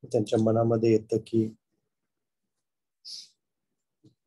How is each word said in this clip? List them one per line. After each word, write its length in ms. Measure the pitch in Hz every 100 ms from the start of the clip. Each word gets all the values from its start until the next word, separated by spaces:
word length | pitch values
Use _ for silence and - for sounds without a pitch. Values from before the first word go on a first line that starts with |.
त्यांच्या 340 | - 120 107 113
मनामध्ये 520 | 110 113 113 113 117
येतं 260 | 110 110 110 -
की 180 | 113 110 - _ _ _ _ _ _ _ _ _ _ _ _ _ _ - - - _ _ _ _ _ _ _ - _